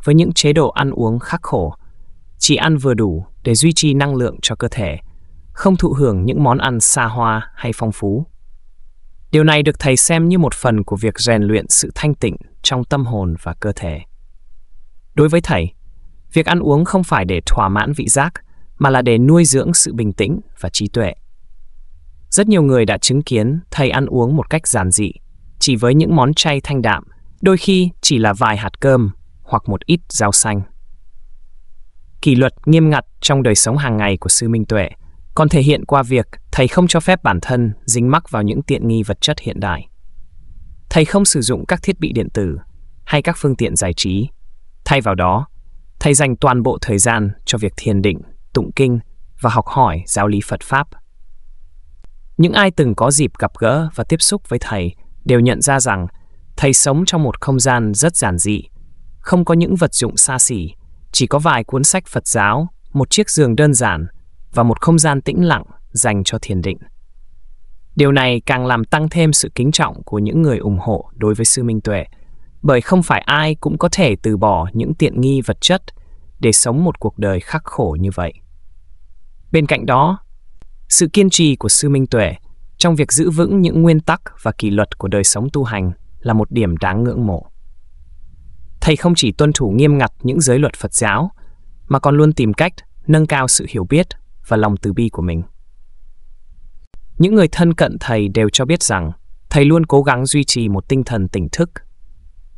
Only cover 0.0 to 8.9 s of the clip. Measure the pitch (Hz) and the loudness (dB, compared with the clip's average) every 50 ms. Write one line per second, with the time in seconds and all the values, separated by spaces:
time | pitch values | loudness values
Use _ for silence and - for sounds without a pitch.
0 | - 147 147 160 175 175 170 - - 147 147 160 143 - - - 143 135 - - | 2 4 4 6 4 4 0 0 0 2 4 4 2 2 0 -2 -2 -2 -2 -2
1 | 120 110 117 120 117 - - 170 - - - 110 85 76 - - - - - - | -2 0 -2 -2 -4 -6 -8 -8 -4 -4 -2 -2 -2 -4 -6 -10 -16 -20 -20 -20
2 | - - - - - - - - - - 147 - - 160 156 143 131 135 120 107 | -20 -20 -20 -20 -20 -20 -6 -2 0 0 2 2 2 0 0 2 2 0 2 2
3 | 110 95 80 82 92 - - - - 120 117 110 151 170 160 - - 151 135 139 | 0 0 -2 -4 -8 -10 -16 -6 -2 0 0 2 2 2 2 2 2 2 2 2
4 | 139 143 139 127 - - - - - - - - 127 117 - - 101 82 73 - | 0 0 0 -2 -2 -4 -4 -4 -4 -4 -4 -4 -6 -6 -4 -6 -6 -6 -8 -10
5 | - - - - - - - - - - - - - 196 185 170 - 165 139 135 | -12 -18 -20 -20 -20 -20 -20 -20 -20 -16 -8 -2 2 2 2 2 2 0 2 2
6 | 143 120 101 92 92 123 - 151 147 - 143 139 - 135 123 113 - - - 135 | 2 2 2 2 0 0 0 2 2 2 2 2 0 -2 0 0 0 0 0 0
7 | 120 113 113 120 117 113 110 110 - - - - - 120 110 - 123 110 101 - | -2 -2 -2 0 0 0 0 -2 -4 -8 -12 -8 -8 -8 -6 -4 -4 -6 -4 -4
8 | 107 98 101 127 160 - - - - - - - - - - - - - | -4 -2 -2 -4 -4 -8 -12 -20 -20 -20 -20 -20 -20 -20 -20 -20 -20 -20